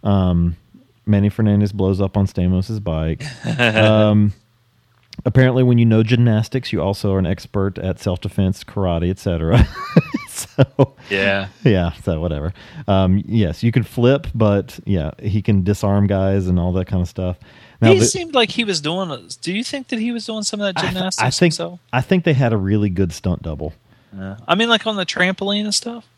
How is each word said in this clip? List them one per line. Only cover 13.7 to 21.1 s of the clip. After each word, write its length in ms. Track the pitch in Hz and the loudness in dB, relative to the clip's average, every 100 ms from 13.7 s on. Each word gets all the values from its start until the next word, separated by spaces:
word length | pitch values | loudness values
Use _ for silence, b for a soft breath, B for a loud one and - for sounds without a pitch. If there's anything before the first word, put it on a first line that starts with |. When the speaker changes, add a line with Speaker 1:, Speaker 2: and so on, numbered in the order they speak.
Speaker 1:
can 120 | 123 | 0
flip, 440 | 110 - 120 139 - 113 | -2 0 2 2 -2 0
but, 420 | 107 101 - - - | 2 2 -2 -10 -4
yeah, 260 | 95 73 - | -2 -2 -6
he 200 | 113 104 | -4 -4
can 220 | 101 101 | 0 0
disarm 440 | 92 101 104 101 101 | 2 -2 0 0 0
guys 400 | 98 95 98 92 | 0 0 0 0
and 120 | 90 | 0
all 140 | 87 | 0
that 140 | 90 90 | -4 -4
kind 140 | 92 | -4
of 60 | 90 | -4
stuff. 300 | - 92 87 B B B B | -4 -6 -8 B B B B
Now, 120 | - | 4
Speaker 2:
He 60 | 381 | 6
Speaker 1:
the 60 | - | 4
Speaker 2:
seemed 300 | 381 339 277 | 0 -2 0
like 140 | 226 | 0
he 140 | - 220 | 0 -2
was 160 | 170 | -2
doing, 480 | 147 175 185 135 85 - | -4 -4 -6 -8 -12 -12
do 120 | - | -8
you 100 | 190 | -6
think 240 | 247 277 254 | -6 -10 -8
that 100 | 233 | -6
he 120 | 226 | -4
was 140 | 233 214 | -6 -8
doing 180 | 220 | -8
some 160 | 208 208 | -6 -4
of 60 | 202 | -4
that 120 | 185 | -2
Speaker 1:
I 40 | |
th-, 120 | 185 | -4
Speaker 2:
gymnastics 300 | 185 185 | -4 -6